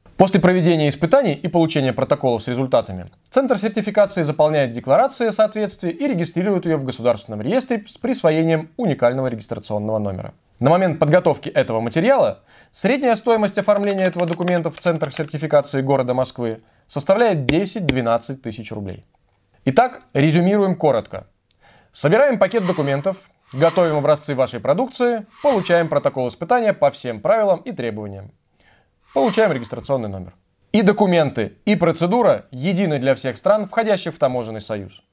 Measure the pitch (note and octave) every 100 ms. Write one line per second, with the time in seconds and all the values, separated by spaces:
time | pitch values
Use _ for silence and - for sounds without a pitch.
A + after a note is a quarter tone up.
0 | _ - F#3+ F#3+ F3+ F#3 E3+ E3 D3 D3
1 | E3 C4 A#3+ C#3 E3+ F3 D#3+ D#3 C3+ A2+
2 | C3 C#3+ C3 A#2 A#2 B2 C3 B2 G#2+ F#2
3 | F2+ _ _ - C4+ A3+ G#3+ G#3+ G#3 G#3
4 | G3+ - D3+ D3+ D3+ D#3 C3 A#2 A#2+ D3+
5 | C4 - A#3 G#3+ G#3+ G#3+ G#3 - F3+ -
6 | C#4+ G3 E3+ - F#3+ F#3+ E3+ D#3 C3 B2
7 | A#2 A2 - G#2 A2 A#3+ B3+ A#3 - -
8 | A#3+ B3+ E3+ D#3 E3 D#3+ D#3+ - A3+ C3+
9 | A#2+ C3 C3 A2+ G#2 A2 - G#2 G#2+ A2
10 | G#2 F#2+ - - _ _ B2+ F3 F#3 D#3+
11 | D3 F3 F3 C#3+ - D3 A#2 A2+ A#2 D#3+
12 | G3+ C4+ B2+ F#2 _ _ _ - D4 C4
13 | C4 G#3+ - A3+ G3+ G3+ G3 G3+ G3+ G3
14 | F#3 F3 F3 E3+ F3+ F3+ E3 - F3+ E3
15 | D3 - D3+ D3 D3+ D3+ C#3 C3+ C3+ C#3
16 | B2 B2+ C3 - A#2 A2 _ _ _ D3
17 | - G3 A#3 E3+ A#2+ D#3 G3 A3+ E3 B2+
18 | A#2 A#2 - C3+ A#2+ A2 G#2+ G#2+ G2 G2
19 | _ _ _ _ _ _ - C3+ B3+ -
20 | _ - D3+ D#3+ F3 G#3 G3 F3+ D3+ A#2+
21 | G2+ G2 - _ _ _ _ _ _ -
22 | C#3+ G#3+ C#4+ A3+ F#3+ A3+ F#3 F3+ C#3+ C#3
23 | F#3 F#3 _ _ _ B2+ D#3+ F#3 E3+ D3+
24 | C3+ - - C3 B2+ A#2+ F#2+ C#3+ C4 -
25 | A#3+ A#3 G#3 _ D4 A#3 - F3 D#3+ C#3+
26 | C#3 C3+ B2 - E3 B3 A3 - C#3+ -
27 | B2+ A2 E3 A3 G#3 F3+ - E3 A#2+ G#2+
28 | G#2 G2 G2 _ _ _ _ _ _ _
29 | _ C4+ C4 - G#3+ C#3 A#2 A#2 - C3+
30 | A2 F#2+ F2+ _ _ _ _ G#3 G3 G#3
31 | G3+ F3 D3 - G#2+ - - G3+ E3 D#3+
32 | E3+ A#3+ G#3+ A2+ - B2 D#3 F3+ F#3+ D3
33 | C3 C3+ C3+ A2+ F#3+ G#3+ G3+ - A3 F#3+
34 | E3+ - C#3 B2+ A2+ A2 F#2+ G#2+ F#2+ -
35 | _